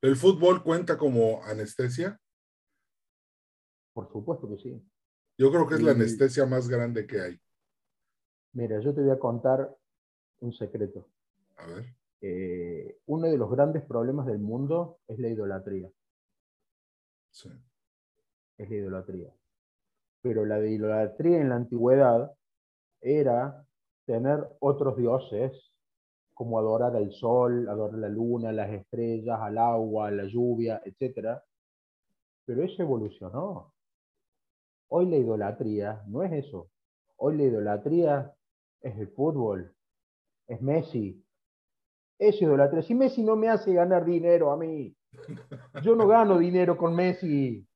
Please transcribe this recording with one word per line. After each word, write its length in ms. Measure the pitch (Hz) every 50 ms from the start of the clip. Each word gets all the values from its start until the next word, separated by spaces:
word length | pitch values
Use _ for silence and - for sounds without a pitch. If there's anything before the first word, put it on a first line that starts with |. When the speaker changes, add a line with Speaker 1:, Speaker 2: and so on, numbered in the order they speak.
| -
Speaker 1:
¿El 120 | 135 135
fútbol 480 | 131 139 185 190 156 165 180 180 - -
cuenta 340 | 160 165 170 185 170 165
como 460 | 139 147 143 127 117 113 113 110 101 -
anestesia? 800 | 107 107 107 107 107 - - 127 123 123 135 170 196 208 _ _ _ _ _ _ _ _ _ _ _ _ _ _ _ _ _ _ _ _ _ _ _ _ _ _ _ _ _ _ _ _ _ _ _ _
Speaker 2:
Por 160 | 113 98 - -
supuesto 360 | 110 107 147 165 - - 104
que 100 | 104 98
sí. 300 | - 123 127 117 _ _ _ _ _ _ _ _ _ _ _ _
Speaker 1:
Yo 120 | 131 135
creo 160 | 143 170 160
que 80 | 135 156
es 80 | 156 156
la 100 | 156 135
Speaker 2:
Y 20 |
Speaker 1:
anestesia 500 | 127 113 113 113 107 135 135 127 143 135
más 220 | 127 127 131 123 120
grande 380 | 123 120 120 120 120 113 104
que 140 | 98 - 104
hay. 200 | 92 90 87 87 _ _ _ _ _ _ _ _ _ _ _ _ _ _ _ _ _ _ _ _ _ _ _
Speaker 2:
Mira, 260 | 123 120 110 110 107
yo 160 | 110 143 143
te 60 | 147
voy 100 | 139 139
a 80 | 131 131
contar 580 | - 123 117 117 - 135 131 131 135 - - _ _ _ _ _ _ _ _ _ _ _ _ _
un 120 | - 120 117
secreto. 560 | - 113 101 - 107 104 95 - 92 92 _ _ _ _ _ _ _ _ _ _
Speaker 1:
A 100 | _ -
ver. 200 | 82 85 95 120 123 - _ _ _ _ _
Speaker 2:
Eh, 760 | - 98 90 90 95 92 87 90 87 87 85 80 - - - _ _
uno 200 | - 139 160 165
de 120 | 165 160 135
los 120 | 117 98
grandes 320 | 120 131 143 147 151 156 139
problemas 420 | - 120 117 117 123 135 147 135
del 120 | 131 110 104
mundo 600 | 104 104 113 123 139 139 160 170 175 170 170 _ _ _
es 100 | 117 113
la 100 | 123 117
idolatría. 600 | 117 107 104 98 98 95 95 104 98 95 87 85 _ _ _ _ _ _ _ _ _ _ _ _ _ _ _ _ _ _ _ _ _ _ _ _ _ _ _ _
Speaker 1:
Sí. 180 | _ - - - - 123 _ _ _ _ _ _ _ _ _ _ _ _ _ _ _ _ _ _ _ _
Speaker 2:
Es 100 | 107 98
la 60 | 110
idolatría. 580 | 104 101 95 95 92 92 - 92 92 85 - _ _ _ _ _ _ _ _ _ _ _ _ _ _ _ _ _ _
Pero 240 | _ 127 113 110 107
la 140 | 107 107 107
de 100 | 107 107
idolatría 720 | 110 104 107 107 107 110 107 107 110 - 160 170 175 165
en 80 | 147 135
la 80 | 123
antigüedad 760 | 120 120 117 120 120 113 123 131 135 139 123 120 117 127 147 - _ _ _ _ _ _ _ _ _ _ _ _ _
era 680 | - 123 143 151 143 131 120 120 127 139 139 - - _ _ _ _ _ _ _ _
tener 420 | - 123 113 120 135 147 151 143 - - _
otros 360 | - 139 139 143 143 135 113
dioses, 760 | 123 120 117 120 131 131 - 107 101 120 135 139 - _ _ _ _ _ _ _ _ _ _ _ _ _ _ _
como 240 | - 123 117 113 110
adorar 360 | 110 110 110 113 120 123 120
al 160 | 117 110 101 104
sol, 540 | - - 117 117 123 123 120 123 120 120 104
adorar 300 | 104 107 107 104 110 113
la 100 | 110 101
luna, 420 | 104 110 113 120 120 120 113 113 110
las 180 | 110 104 101
estrellas, 680 | 107 101 95 _ - 117 117 117 117 113 110 117 117 110
al 160 | 110 104 107
agua, 540 | 113 117 117 117 113 113 110 107 107 104 104
la 140 | 104 101 98
lluvia, 580 | 98 107 120 123 123 120 113 117 117 110 104 -
etcétera. 580 | 98 95 _ 135 127 - - 101 113 120 120 _ _ _ _ _ _ _ _ _ _ _ _ _ _ _ _ _ _ _ _ _
Pero 180 | - 120 120 160
eso 200 | 185 185 - 180
evolucionó. 880 | 160 135 117 107 104 - - 101 92 101 127 165 208 185 95 - _ _ _ _ _ _ _ _ _ _ _ _ _ _ _ _ _ _ _ _ _ _ _ _ _
Hoy 180 | - 165 180
la 100 | 185 165
idolatría 880 | 147 123 113 110 107 104 98 107 - - 110 107 104 101 101 110 107 104
no 160 | 104 104 131 185
es 100 | 190 170
eso. 380 | 143 139 143 127 92 82 _ _ _ _ _ _ _ _ _ _
Hoy 220 | _ - 143 156 147
la 60 | 143
idolatría 880 | 131 120 107 104 104 104 104 - 147 156 170 170 156 143 139 135 - _ _ _ _ _ _ _ _ _ _ -
es 160 | 127 104 107
el 100 | 107 98
fútbol, 640 | - - 135 160 151 143 120 110 101 95 90 92 _ _ _ _ _ _ _ _ _ _ _ _ _ _ _
es 140 | _ 120 -
Messi. 640 | 127 135 147 165 156 156 - 123 107 95 - - _ _ _ _ _ _ _ _ _ _ _ _ _ _ _ _ _ _ _ _
Es 220 | 208 208 196 208
idolatría. 420 | 190 160 185 185 185 180 175 160 160
Si 120 | - 233
Messi 280 | 247 269 262 262 - 220
no 140 | 214 220
me 120 | 220 220 226
hace 260 | 226 208 214 214 185
ganar 300 | 175 175 175 185 175 170
dinero 460 | 165 175 170 160 170 175 170 165 143
a 60 | 139
mí, 400 | 151 165 160 160 151 135 101 - _ _ _ _ - - - - - - _ - - - - _ 139 143
yo 140 | 208 226
no 100 | 226 220
gano 320 | 196 220 226 226 208 190 175
dinero 380 | 170 175 175 185 180 175 175 175
con 160 | 175 165 170
Messi. 720 | 175 180 180 180 180 - 170 147 143 135 127 117 101 95 _ _